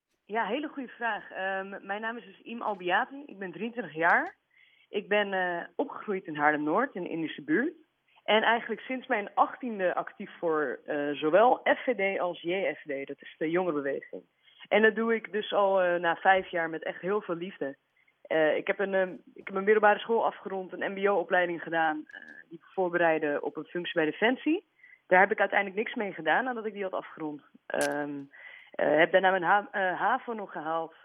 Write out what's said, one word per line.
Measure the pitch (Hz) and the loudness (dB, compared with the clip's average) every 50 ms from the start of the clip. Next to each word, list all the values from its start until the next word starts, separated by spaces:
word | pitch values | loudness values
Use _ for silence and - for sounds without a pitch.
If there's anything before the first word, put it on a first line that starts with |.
| _ _ _ _ _ | _ _ _ _ _
Ja, | - 202 226 220 | -6 -4 -2 -2
hele | 185 220 302 302 285 | -2 -2 -4 -4 -6
goede | - 285 254 - | -8 -10 -12 -12
vraag. | - - 233 226 208 185 - - | -10 -6 -4 -4 -4 -4 -8 -10
Ehm, | - - 190 190 190 190 190 196 196 - - | -8 -6 -4 -4 -4 -4 -6 -8 -12 -12 -8
mijn | 196 196 208 | -8 -8 -6
naam | 220 226 233 | -6 -6 -8
is | 240 180 | -8 -12
dus | 190 185 - | -16 -20 -18
Im | - - 233 240 | -14 -12 -10 -6
Albiati. | - - 208 185 180 175 180 208 254 262 269 277 294 | -4 -4 -4 -4 -2 0 2 0 0 -2 -6 -16 -14
Ik | - - 190 | -14 -12 -10
ben | 202 185 | -10 -10
drieëntwintig | 151 165 208 240 226 233 208 151 147 | -8 -6 -8 -6 -6 -8 -10 -8 -2
jaar. | 156 165 175 202 240 302 370 - _ _ _ _ _ _ _ _ _ _ - | 2 4 4 4 4 2 -2 -8 _ _ _ _ _ _ _ _ _ _ -8
Ik | - 208 185 170 | -8 -6 -2 0
ben, | 202 208 208 196 | 0 0 2 0
eh, | 196 190 180 180 175 170 - - _ | 0 0 0 0 -2 -4 -6 -8 _
opgegroeid | - 285 - - - - 214 196 190 - | -6 -6 -6 -6 -10 -6 -6 -6 -6 -6
in | - 151 | -6 -2
Haarlem-Noord, | 151 147 151 151 147 151 151 160 208 254 269 - | 2 4 4 4 4 2 0 2 2 0 0 -4
in | 202 | -6
de | 175 - | -8 -6
Indische | - 165 160 147 - - | -4 -4 -6 -6 -6 -8
buurt. | 147 127 156 202 254 349 - - _ _ _ _ _ _ _ _ - | -2 0 0 2 2 0 -4 -10 _ _ _ _ _ _ _ _ -2
En | - 208 220 | 2 2 4
eigenlijk | - 196 226 233 226 - 220 - | 4 4 2 2 0 -6 -8 -8
sinds | - - 262 254 - | -6 -8 -8 -6 -4
mijn | - 247 208 202 - - | -2 -2 -2 -2 -2 2
achttiende | - 277 269 - - - 240 220 196 185 175 - | 2 2 2 0 -8 -8 -6 -4 0 0 0 0
actief | - 165 - - - 202 - - - | -2 -4 -8 -10 -14 -14 -14 -10 -4
voor, | - 170 160 156 147 127 110 - - | 0 0 2 2 0 0 -4 -6 -6
eh, | - 151 147 143 147 | -4 -4 -2 -2 -2
zowel | 147 135 147 156 156 196 226 247 254 - - | -2 0 2 6 6 8 8 8 4 4 2
F | - 294 - - | 0 0 2 2
V | 269 240 196 196 196 196 | -2 0 0 0 0 0
D | - | -2
als | 156 180 175 - | -2 -4 -4 -6
J | - 170 180 196 185 139 151 | -4 -2 -2 0 0 -2 -4
F | - | -4
D. | - 160 139 139 139 | -8 -8 -8 -8 -8
Dat | 135 139 - | -10 -12 -14
is | - - - - | -16 -16 -8 -4
de | 165 156 | -2 0
jongerenbeweging. | 165 180 185 175 151 147 139 139 139 147 - - - 92 - _ _ _ _ _ _ - - - | 0 0 0 0 -2 -2 -2 -2 -4 -4 -6 -10 -14 -14 -14 _ _ _ _ _ _ -12 -2 2
En | - 208 | 4 6
dat | 220 220 202 | 6 6 6
doe | 214 226 226 226 | 4 0 0 0
ik | 220 220 170 | -2 -2 -4
dus | 175 214 202 - | -6 -6 -4 0
al, | - 202 202 196 196 190 | 2 2 4 4 4 4
eh, | 180 180 175 175 | 4 2 2 2
na | 175 170 165 | 2 0 0
vijf | - - 190 190 190 190 - | 2 4 4 4 4 2 -2
jaar | - 170 165 160 | -2 -2 -2 -2
met | 160 156 - | -4 -6 -6
echt | - 170 - | -6 -8 -6
heel | - 180 202 214 | -4 -2 -2 -2
veel | 208 - 170 | -2 -4 -6
liefde. | 170 175 190 - - 147 135 139 _ _ _ _ _ _ _ _ _ | -6 -6 -10 -8 -6 -6 -8 -8 _ _ _ _ _ _ _ _ _
Eh, | - - - 160 156 156 - | -6 0 2 4 4 4 2
ik | 101 - | 0 0
heb | - 196 - | -2 -2 -2
een, | 202 196 196 | -2 0 2
ehm, | 190 190 185 170 - - - - | 0 0 0 -4 -12 -18 -20 -20
ik | - - | -18 -12
heb | - 196 | -6 -4
een | 196 196 | 0 4
middelbare | 202 214 214 208 208 208 202 | 4 4 6 6 6 4 4
school | - - 233 233 127 | 2 0 0 2 2
afgerond, | 147 - - - 202 196 190 185 170 | 0 -2 -4 -10 -8 -8 -8 -8 -8
een | 175 - 127 175 | -8 -6 -6 -4
M | 196 | -4
B | 190 196 196 | 0 2 2
O-opleiding | 202 175 175 165 190 180 180 175 170 151 | 2 2 2 2 2 2 2 0 -2 -6
gedaan, | - 170 165 165 160 160 156 151 156 | -6 -4 -2 0 0 0 0 -4 -8
eh, | _ - - - 78 76 - - - | _ -18 -20 -20 -20 -20 -20 -20 -20
die | 165 165 | -20 -20
me | _ - | _ -10
voorbereidde | - - 185 175 170 175 175 165 156 151 156 147 147 - | -4 -2 -2 0 2 4 4 4 4 4 2 0 -2 -2
op | - 143 - | -2 -4 -6
een | 160 147 | -8 -12
functie | - - 175 175 - - | -8 -8 -6 -4 -2 0
bij | 170 156 | 0 0
Defensie. | 151 165 - 208 226 254 - - 302 320 403 - _ _ _ _ - - _ _ | 0 2 2 2 2 2 2 0 -2 -2 -2 -4 _ _ _ _ -20 -20 _ _
Daar | - 180 180 | 4 6 6
heb | 196 196 | 6 6
ik | 214 - | 4 2
uiteindelijk | 202 202 - 208 202 202 180 202 | 0 2 2 0 0 0 -2 -4
niks | 240 - - | -4 -4 -4
mee | 247 208 196 | -6 -6 -6
gedaan | 156 - 160 - 160 196 247 | -6 -4 0 2 2 2 2
nadat | 262 247 226 202 | -2 -4 -6 -6
ik | 220 | -8
die | 196 202 | -6 -6
had | 196 185 | -6 -6
afgerond. | - - - - - - 160 151 147 143 _ _ _ - _ | -6 -6 -8 -10 -12 -8 -8 -8 -8 -10 _ _ _ -20 _
Ehm, | - - - 147 143 143 147 147 147 143 143 139 139 - - - - - - - - | -4 -2 -2 0 0 -2 -4 -4 -6 -6 -8 -10 -12 -18 -20 -20 -20 -20 -20 -20 -12
eh, | - - - 139 147 | -4 -2 2 4 6
heb | 151 170 175 | 4 4 6
daarna | 170 185 190 185 | 4 4 4 4
mijn | 190 190 | 2 4
ha-, | 170 170 196 208 202 - | 4 4 2 2 2 -2
eh, | - 208 190 185 175 147 | -4 -2 -2 -2 -2 0
havo | 175 202 240 254 - 247 | 0 0 0 -2 -4 -6
nog | 233 214 196 - | -8 -8 -8 -10
gehaald. | - 180 147 156 165 165 165 156 - - | -10 -8 -6 -4 -4 -4 -4 -6 -10 -20